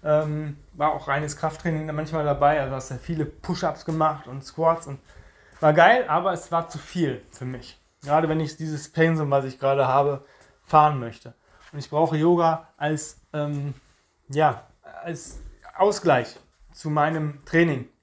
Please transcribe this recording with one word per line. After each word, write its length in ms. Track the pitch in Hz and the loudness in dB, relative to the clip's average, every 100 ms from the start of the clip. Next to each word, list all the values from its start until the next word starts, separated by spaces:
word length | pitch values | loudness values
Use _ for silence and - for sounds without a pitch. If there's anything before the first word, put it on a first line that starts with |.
Ähm, 540 | 151 151 156 151 151 143 - | 2 0 0 -6 -8 -12 -18
war 200 | - 147 | -4 -2
auch 140 | - - | -2 -4
reines 300 | 139 151 - | -4 -4 -4
Krafttraining 500 | 160 156 175 156 156 | -6 -4 -4 -4 -4
da 60 | |
manchmal 300 | 151 156 160 147 | -6 -6 -4 -2
dabei, 360 | 143 143 151 | 4 4 4
also 140 | 135 131 | -2 -6
hast 160 | 127 | -8
ja 60 | 127 | -12
viele 280 | - 165 151 | -8 -4 -4
Push-Ups 600 | - - 175 180 151 - | -6 -8 -4 -4 -6 -6
gemacht 420 | 160 156 147 - | 0 0 -2 -10
und 160 | 135 | -16
Squats 420 | 139 - 165 165 143 | -14 -2 0 0 -4
und 140 | 139 _ - - _ _ - | -16 _ -20 -20 _ _ 0
war 120 | 156 | 4
geil, 320 | 151 170 247 240 | 6 6 6 2
aber 240 | 156 185 | 0 0
es 200 | 175 - | -4 -2
war 180 | 170 165 | -4 -4
zu 80 | 151 | -12
viel 460 | - 180 156 117 - | -10 -4 -2 -2 -12
für 140 | - 127 | -14 -12
mich. 360 | 127 117 - _ _ | -12 -16 -20 _ _
Gerade 260 | 143 147 165 | 0 0 2
wenn 100 | 156 | -2
ich 160 | 151 - | -4 -6
dieses 360 | 160 151 - | -8 -8 -8
Pensum, 400 | - 160 160 147 | 2 2 2 2
was 140 | 139 131 | 0 0
ich 120 | 131 | -4
gerade 300 | 135 139 131 | 0 2 2
habe, 360 | 131 143 139 - _ _ _ | 2 2 -2 -10 _ _ _
fahren 360 | _ 156 151 139 | _ 4 4 2
möchte. 340 | 117 107 - - _ _ - | -8 -12 -20 -20 _ _ -18
Und 80 | 147 | -14
ich 100 | 135 | -6
brauche 280 | 147 160 156 | 0 0 2
Yoga 500 | 160 175 165 160 - _ | 2 4 2 0 -6 _
als, 420 | 151 156 - - _ | -4 -4 -8 -16 _
ähm, 400 | 151 147 147 143 131 _ _ _ _ _ | -8 -6 -6 -8 -10 _ _ _ _ _
ja, 400 | 139 151 113 - _ - - | 2 2 2 -10 _ -20 -16
als 380 | 170 165 - - - - - - | -12 -12 -12 -18 -18 -20 -14 2
Ausgleich 640 | 196 202 170 131 117 - _ _ - | 2 4 4 2 2 -10 _ _ -20
zu 200 | - 156 | -12 -4
meinem 520 | 151 151 160 151 143 - | 0 2 0 -4 -8 -2
Training. 420 | 165 170 139 113 _ | 2 4 2 -6 _